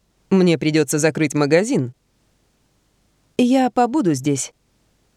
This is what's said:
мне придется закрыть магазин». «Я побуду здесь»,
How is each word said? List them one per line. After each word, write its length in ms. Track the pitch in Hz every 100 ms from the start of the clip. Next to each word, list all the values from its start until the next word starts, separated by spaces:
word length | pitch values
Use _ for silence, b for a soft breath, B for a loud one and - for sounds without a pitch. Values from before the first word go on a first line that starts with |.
| _ _ _
мне 280 | 190 180 151
придется 400 | 156 156 147 151
закрыть 360 | 156 156 151
магазин». 600 | 147 143 160 226 220 123 - _ _ _ _ _ _ _ _ _ _ _ _ _ -
«Я 320 | 247 262 254
побуду 440 | 247 240 294 185
здесь», 380 | 135 147 135 - _ _ _ _ _ _